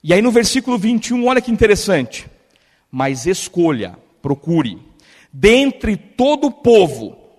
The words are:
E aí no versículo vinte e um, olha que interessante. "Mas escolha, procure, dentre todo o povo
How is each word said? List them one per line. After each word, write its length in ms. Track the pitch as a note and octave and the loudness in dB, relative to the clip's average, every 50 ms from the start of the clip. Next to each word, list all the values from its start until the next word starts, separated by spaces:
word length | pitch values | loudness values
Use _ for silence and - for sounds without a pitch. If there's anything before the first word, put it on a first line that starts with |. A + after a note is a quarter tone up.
| - | 0
E 100 | D#3 E3+ | 2 2
aí 80 | G3 | 2
no 100 | A3 B3 | 2 2
versículo 460 | G#3+ A#3 A#3 - - C4 - C4 B3 | 2 2 0 2 -2 -4 -2 -2 -4
vinte 300 | A3+ F3 A3+ A#3+ A3 - | -2 -2 -2 -2 -2 -4
e 60 | - A#3+ | -4 -4
um, 140 | B3 A#3+ | -2 0
olha 140 | B3 C4 B3+ | 0 0 0
que 100 | B3 B3 | -2 -2
interessante. 760 | A3+ G3+ A3+ G#3+ G3+ - - G3 F#3+ D3+ B2+ - - - - - _ _ _ _ _ _ _ _ _ _ _ _ | -2 0 2 2 2 0 0 -2 0 -2 -2 -4 -10 -18 -20 -20 _ _ _ _ _ _ _ _ _ _ _ _
"Mas 360 | - B2+ C3 C#3 C#3 B2+ A#2+ | -8 -6 -4 -4 -4 -4 -4
escolha, 720 | E3+ F#3+ - - - - F3 E3+ E3 D3 A#2 G2+ F2+ F2+ - _ _ _ _ | -4 -4 -4 -6 -8 -2 0 0 0 0 -2 -4 -10 -12 -18 _ _ _ _
procure, 600 | - C#3 C#3 C#3 - E3 E3+ E3 D3 A#2 F2+ D#2+ - _ _ _ _ _ _ _ _ _ | -6 -6 -6 -6 -4 -2 -2 -2 -2 -2 -8 -12 -18 _ _ _ _ _ _ _ _ _
dentre 640 | - C3+ B2+ G#3 A3+ B3+ C#4 C#4 - - - A3+ G#3 | -8 2 4 4 6 6 2 0 -4 -4 -6 -6 -6
todo 520 | - - - _ - B3 C#4 D4+ D4 D4+ | -6 -8 -16 _ -2 0 0 0 0 -2
o 40 | C#4+ | -4
povo 680 | - - - A#3+ A#3 G#3+ F#3 D#3 B2 A#2 A2 G2 - _ _ _ _ | -4 -2 2 4 6 6 4 4 0 -10 -14 -14 -16 _ _ _ _